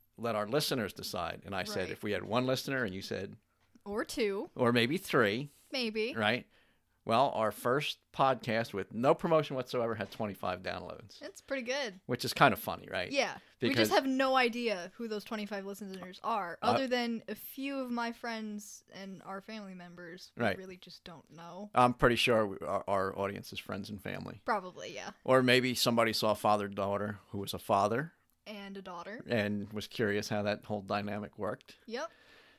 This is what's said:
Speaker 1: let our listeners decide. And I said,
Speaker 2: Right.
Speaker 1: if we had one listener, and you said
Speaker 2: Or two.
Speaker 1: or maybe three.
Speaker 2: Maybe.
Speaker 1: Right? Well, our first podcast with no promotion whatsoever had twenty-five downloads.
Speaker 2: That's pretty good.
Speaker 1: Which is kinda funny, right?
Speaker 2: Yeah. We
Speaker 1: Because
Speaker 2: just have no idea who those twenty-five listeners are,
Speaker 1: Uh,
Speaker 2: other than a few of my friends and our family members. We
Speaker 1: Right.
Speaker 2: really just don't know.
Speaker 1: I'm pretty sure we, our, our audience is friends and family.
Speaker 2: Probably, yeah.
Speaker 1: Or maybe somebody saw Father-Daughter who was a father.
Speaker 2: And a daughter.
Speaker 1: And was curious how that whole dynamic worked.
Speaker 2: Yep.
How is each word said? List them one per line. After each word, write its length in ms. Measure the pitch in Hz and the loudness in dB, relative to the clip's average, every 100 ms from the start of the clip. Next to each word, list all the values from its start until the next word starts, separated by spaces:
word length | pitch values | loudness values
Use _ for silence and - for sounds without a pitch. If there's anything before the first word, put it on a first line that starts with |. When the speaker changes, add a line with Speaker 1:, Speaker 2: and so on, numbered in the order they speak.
| _ - | _ -8
Speaker 1:
let 180 | 117 107 | -2 -2
our 100 | 104 | 0
listeners 460 | 135 147 139 101 | 0 0 0 -2
decide. 480 | - - 92 85 87 | -4 -6 -4 -4 -6
And 100 | - | -6
I 100 | 98 | -6
said, 180 | 90 101 | -4 -4
Speaker 2:
Right. 80 | 92 | -4
Speaker 1:
if 120 | - | -4
we 100 | 107 | -2
had 100 | 98 | -2
one 220 | 101 113 127 | 0 0 2
listener, 360 | 131 - 135 | 0 -2 -2
and 120 | 117 | -2
you 80 | 92 | -4
said 340 | - 104 101 104 _ _ _ _ | -6 -6 -8 -12 _ _ _ _
Speaker 2:
Or 220 | - 208 320 | -8 -6 -4
two. 440 | - 214 196 311 | -2 -2 -2 -6
Speaker 1:
or 180 | - 120 | 2 4
maybe 240 | 120 117 175 | 4 4 0
three. 540 | - 151 110 110 143 - _ | 2 4 4 4 -4 -12 _
Speaker 2:
Maybe. 440 | 277 233 214 220 | -4 -2 -2 -2
Speaker 1:
Right? 320 | 262 104 120 - _ _ _ _ _ | 2 2 2 -2 _ _ _ _ _
Well, 260 | - 113 139 | 2 4 4
our 160 | - 110 | 4 0
first 480 | 101 123 131 143 - _ | 2 2 2 0 -6 _
podcast 640 | - 135 127 123 110 117 | 2 2 4 0 0 0
with 180 | 101 92 | -4 -6
no 220 | 110 131 | 2 4
promotion 420 | 165 180 160 147 139 | 4 4 4 4 -4
whatsoever 380 | 123 127 117 | -4 -2 -2
had 160 | 110 101 | -2 -6
twenty-five 520 | - 107 95 95 92 | -4 -6 -4 -4 -4
downloads. 560 | 92 90 - - 101 - | -4 -6 -8 -12 -16 -16
Speaker 2:
That's 200 | 294 - | -16 -16
pretty 220 | - 269 | -6 -6
good. 380 | 240 269 262 185 | -2 -4 -4 -8
Speaker 1:
Which 180 | - 127 | -6 -4
is 120 | 123 | -2
kinda 200 | - 143 98 | 6 6 6
funny, 280 | - 87 - | -2 -8 -6
right? 180 | 95 90 | -4 -2
Speaker 2:
Yeah. 280 | 277 214 - - _ | 0 -2 -4 -16 _
We 80 | - | 0
Speaker 1:
Because 180 | 262 220 | 4 4
Speaker 2:
just 100 | - | 4
have 80 | 269 | 4
no 300 | 262 269 262 | 2 4 4
idea 560 | 247 233 233 196 175 - | 4 2 -2 -2 -6 -8
who 100 | 233 | -6
those 160 | 214 | -6
twenty-five 400 | 202 220 208 208 | -6 -8 -6 -6
listeners 560 | 196 196 202 190 180 185 | -8 -10 -10 -12 -12 -6
are, 360 | 202 226 180 165 | -2 -2 -2 0
Speaker 1:
Uh, 60 | - | 2
Speaker 2:
other 200 | 240 262 | 4 2
than 360 | 247 240 226 - | 0 0 -4 -6
a 80 | |
few 440 | 208 - - 269 277 | -10 -10 -8 -6 -4
of 120 | 254 | -4
my 220 | 240 233 | -2 -4
friends 720 | 233 240 226 220 208 - - - | -4 -6 -6 -6 -8 -12 -18 -18
and 300 | - 196 190 | -16 -14 -14
our 180 | - 196 | -12 -12
family 320 | 190 220 202 | -10 -12 -12
members. 580 | 185 175 175 175 180 - - | -14 -16 -16 -14 -16 -16 -2
We 60 | |
Speaker 1:
Right. 140 | 113 95 | -2 -2
Speaker 2:
really 180 | 185 180 | -6 -16
just 260 | - - | -18 -18
don't 220 | - 156 - | -18 -18 -20
know. 400 | 156 170 175 208 | -18 -16 -12 0
Speaker 1:
I'm 200 | 117 123 | 6 6
pretty 220 | 123 135 117 | 6 4 6
sure 300 | - 113 107 | 6 4 4
we, 120 | - | -2
our, 260 | 76 95 - | -2 -2 0
our 320 | 98 95 - | 0 0 0
audience 360 | 98 98 - | -2 -4 -10
is 40 | - | -12
friends 300 | - 98 104 | -8 -8 -6
and 140 | 104 | -8
family. 400 | - - 95 - | -8 -8 -8 -8
Speaker 2:
Probably, 500 | - 220 185 180 - | -4 -4 -4 -12 -12
yeah. 180 | - - - | -10 -12 -8
Speaker 1:
Or 180 | - 127 | 4 6
maybe 320 | 127 127 127 | 8 6 6
somebody 380 | 120 - 117 117 | 2 4 6 4
saw 220 | 107 110 | 4 2
Father-Daughter 840 | 104 110 104 101 101 98 101 104 101 - | 4 6 4 4 0 0 0 -2 -6 -8
who 80 | 101 | -8
was 160 | 98 | -6
a 40 | 90 | -8
father. 540 | - 101 101 117 165 - _ _ - | 4 6 6 4 -2 -8 _ _ -14
Speaker 2:
And 300 | 214 196 196 | -12 -12 -12
a 60 | |
daughter. 420 | 185 180 170 220 - | -12 -12 -10 -12 -2
Speaker 1:
And 460 | 117 104 104 101 | 0 0 -2 -4
was 140 | 107 98 | -8 -8
curious 420 | - 110 101 101 | -2 0 0 0
how 140 | 107 | 0
that 240 | 104 104 - | 0 -2 -4
whole 160 | 104 | -6
dynamic 560 | 95 104 104 104 104 - | -2 -2 -2 -6 -8 -6
worked. 380 | 101 110 - - - | -6 -6 -10 -20 -10
Speaker 2:
Yep. 240 | 226 330 - - - - | -8 -8 -12 -20 -20 -20